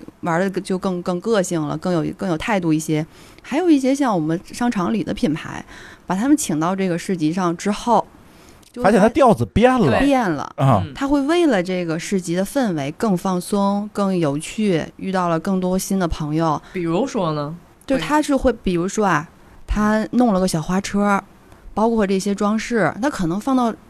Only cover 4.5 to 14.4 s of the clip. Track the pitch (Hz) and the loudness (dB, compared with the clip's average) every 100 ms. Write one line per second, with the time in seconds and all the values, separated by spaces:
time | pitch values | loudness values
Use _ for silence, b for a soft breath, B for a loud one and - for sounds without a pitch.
4.5 | - 240 202 180 220 - 202 - 156 - | -4 -2 0 -2 -2 -4 -2 -2 -2 -6
5.5 | - - B B B - 185 269 294 - | -14 -16 B B B -6 -2 2 2 2
6.5 | 151 165 190 190 170 - 180 151 180 175 | 0 0 0 -2 -2 -4 -2 0 0 0
7.5 | 170 196 208 240 214 - - b b b | 0 -2 -2 2 2 0 -10 b b b
8.5 | b b 240 202 214 220 294 254 120 117 | b b 0 4 6 4 6 4 4 2
9.5 | 190 247 254 151 - 277 262 202 143 - | 4 4 6 4 4 4 2 0 -2 -6
10.5 | - 135 104 147 127 269 294 269 349 320 | 0 4 4 0 -4 0 2 2 2 4
11.5 | 202 180 180 170 160 - 196 175 175 196 | 2 0 -4 -4 -4 -4 -4 -2 -2 -2
12.5 | 277 226 160 139 - 226 180 190 180 - | 0 0 -2 -4 -2 0 0 0 -4 -2
13.5 | 202 196 202 208 - 196 180 151 143 | 0 0 -2 -4 -4 -2 0 0 -2